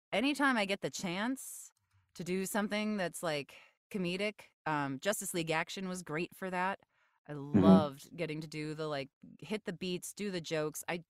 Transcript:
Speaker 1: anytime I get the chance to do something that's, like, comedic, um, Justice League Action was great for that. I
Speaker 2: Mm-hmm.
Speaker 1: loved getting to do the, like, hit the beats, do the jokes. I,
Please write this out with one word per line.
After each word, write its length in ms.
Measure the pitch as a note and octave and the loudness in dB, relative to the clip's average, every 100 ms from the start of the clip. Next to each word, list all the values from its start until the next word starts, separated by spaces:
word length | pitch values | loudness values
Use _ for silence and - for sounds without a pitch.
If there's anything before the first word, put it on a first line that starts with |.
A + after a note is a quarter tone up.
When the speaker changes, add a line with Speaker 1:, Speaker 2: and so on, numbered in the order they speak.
| _ | _
Speaker 1:
anytime 440 | F#3+ C4+ D4 C#4+ A#3+ | 0 2 4 4 4
I 80 | G3 | 2
get 160 | G3 | 0
the 80 | D3+ | -2
chance 800 | - F#3 F3+ A#3 C4 - - - _ _ _ _ - | -2 -2 -2 -2 -4 -6 -14 -16 _ _ _ _ -10
to 80 | |
do 220 | E3+ F#3+ F#3+ | -2 0 0
something 520 | G#3 G#3 G#3 G#3+ G#3 | 0 0 0 0 0
that's, 260 | E3+ - | -2 -2
like, 300 | E3+ D3 C3+ - - _ _ | -2 -2 -4 -12 -20 _ _
comedic, 500 | G#3+ F3 F#3 G#3 - - _ D#3 | -2 -2 0 -2 -4 -16 _ -2
um, 340 | D3 C#3 C3 | 0 0 -2
Justice 320 | G3 G#3+ F#3+ | -2 -2 -2
League 180 | F3 D#3+ | -2 0
Action 380 | D#3+ E3+ - F#3+ | 0 0 -4 -6
was 140 | F#3 | -6
great 320 | E3 D3+ F3 - | -4 -4 -4 -6
for 140 | F#3+ | -4
that. 280 | F3+ F#3 G3 _ _ _ _ - | 0 0 -2 _ _ _ _ -12
I 40 | D3 C#3+ G3+ | -10 2 8
Speaker 2:
Mm-hmm. 380 | F#3+ - D3 | 10 10 8
Speaker 1:
loved 220 | C#3 - E3 | -4 -14 -6
getting 240 | D#3+ D#3 | -4 -4
to 60 | D#3+ | -6
do 260 | D3+ D3+ D3+ | -6 -6 -4
the, 120 | D#3 | -4
like, 220 | C#3+ C3+ _ - - | -4 -6 _ -20 -18
hit 260 | - G#3+ - | -8 -6 -6
the 80 | |
beats, 400 | E3+ F#3 F3+ - | -6 -4 -4 -6
do 180 | - G3+ | -6 -4
the 100 | F3+ | -4
jokes. 420 | D3+ D#3+ D3+ D3+ - | -2 -2 -2 -4 -4
I, 140 | F3 - | -6 -8